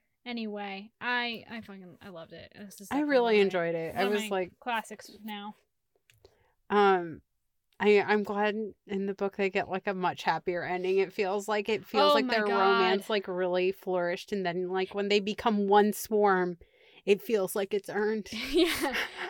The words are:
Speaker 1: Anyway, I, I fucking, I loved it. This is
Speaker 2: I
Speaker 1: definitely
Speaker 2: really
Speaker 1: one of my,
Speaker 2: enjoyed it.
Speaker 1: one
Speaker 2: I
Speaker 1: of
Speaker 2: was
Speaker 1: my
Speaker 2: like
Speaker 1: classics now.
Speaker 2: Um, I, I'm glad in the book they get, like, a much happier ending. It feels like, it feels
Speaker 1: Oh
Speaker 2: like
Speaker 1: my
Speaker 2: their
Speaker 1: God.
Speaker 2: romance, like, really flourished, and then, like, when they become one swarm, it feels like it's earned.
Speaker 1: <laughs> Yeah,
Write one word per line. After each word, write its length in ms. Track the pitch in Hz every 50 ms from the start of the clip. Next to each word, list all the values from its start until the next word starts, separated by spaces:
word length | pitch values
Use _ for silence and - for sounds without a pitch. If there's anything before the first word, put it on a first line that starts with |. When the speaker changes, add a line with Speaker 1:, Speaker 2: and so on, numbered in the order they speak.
| _ _ _ _ _
Speaker 1:
Anyway, 680 | 247 240 233 220 214 208 208 202 202 196 196 202 220 _ _
I, 440 | - 240 247 247 240 240 233 214 - -
I 120 | - 233
fucking, 380 | 214 - 196 196 190 180 170 _ -
I 40 | 202
loved 240 | 185 165 165 160 165
it. 200 | 165 - - _ -
This 220 | 208 202 185 -
is 80 | 202 190
Speaker 2:
I 60 | -
Speaker 1:
definitely 140 | 277 302 294
Speaker 2:
really 120 | 285 254 240
Speaker 1:
one 100 | 233 220
of 40 | 208
my, 40 | 202 190 180 180
Speaker 2:
enjoyed 140 | 170 170 170
it. 180 | 165 165 165 -
Speaker 1:
one 80 | - 196
Speaker 2:
I 40 | 202
Speaker 1:
of 40 | 208
Speaker 2:
was 100 | 208 220
Speaker 1:
my 60 | 214
Speaker 2:
like 200 | 202 185 185 175 - _
Speaker 1:
classics 500 | - 254 233 220 214 - 214 202 - - - 208 208
now. 300 | 220 208 202 202 208 208 _ _ _ _ _ _ _ _ _ _ _ _ _ _ _ _ _ _ _ _ _ _ _
Speaker 2:
Um, 500 | 196 208 202 196 190 180 175 170 151 - _ _ _ _ _ _ _ _ _ _ _ _
I, 220 | 208 208 208 202
I'm 220 | 185 - 208 214 202
glad 340 | - 208 202 208 214 202 220 220 202 - _ _
in 200 | - 202 196 196
the 80 | 196 196
book 220 | - 202 196 190
they 140 | - 196 190
get, 180 | 185 196 - -
like, 180 | 180 185 -
a 60 | - 196
much 280 | 190 180 175 147 - -
happier 400 | - 165 160 - - 180 175 156
ending. 320 | 143 175 180 180 185 190 196
It 140 | 196 185 -
feels 340 | - 208 185 190 208 202
like, 220 | - 220 214 202 214
it 160 | 220 202 -
feels 280 | - - 226 285 294 294
Speaker 1:
Oh 20 |
Speaker 2:
like 100 | 285 269
Speaker 1:
my 100 | 254 240
Speaker 2:
their 120 | 226 214
Speaker 1:
God. 120 | 208 202 190
Speaker 2:
romance, 520 | 190 196 196 196 - 185 190 202 196 -
like, 180 | 220 208 190 -
really 420 | 185 180 185 180 175 185 180 185
flourished, 640 | 190 - - 196 185 180 175 175 175 190 - - 214
and 120 | 202 185
then, 220 | 175 170 185 185 175
like, 240 | 185 190 190 185 -
when 140 | 202 202 202
they 100 | 202 214
become 480 | 196 202 208 - - 240 214 208 202 196
one 240 | 202 208 208 214 208
swarm, 640 | - - - 226 208 208 202 190 185 180 180 180 - - _ _ _ _ _ _ - _
it 160 | - 202 202
feels 340 | - - 233 208 185 185 -
like 200 | 214 196 196 -
it's 160 | 202 - -
earned. 380 | 156 - 214 208 220 220 - - - 220
Speaker 1:
<laughs> 100 | 247 269
Yeah, 440 | 277 330 320 330 311 - 285 285 247 220 - - - - -